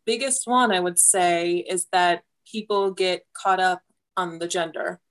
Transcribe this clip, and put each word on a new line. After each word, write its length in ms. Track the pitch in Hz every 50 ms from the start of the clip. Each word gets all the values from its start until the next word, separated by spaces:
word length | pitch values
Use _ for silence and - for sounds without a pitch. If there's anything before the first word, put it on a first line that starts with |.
| _
biggest 400 | 220 233 233 269 269 254 - -
one 260 | 226 247 254 247 220
I 80 | 190 180
would 200 | 180 180 175 -
say 560 | - - - 190 180 175 175 170 170 175 175
is 300 | 175 - - 185 175 - -
that 300 | - 180 180 175 175 170 - _ _ _ _
people 460 | - - 220 214 - 208 196 196 190
get 340 | 185 196 190 185 180 170 - _ -
caught 260 | - - 196 185 185
up 220 | 185 185 180 180 _ _ _ _ _ _ -
on 220 | 185 180 175 165
the 100 | 165 170
gender. 520 | 175 185 180 165 165 151 - - - 180 - _ _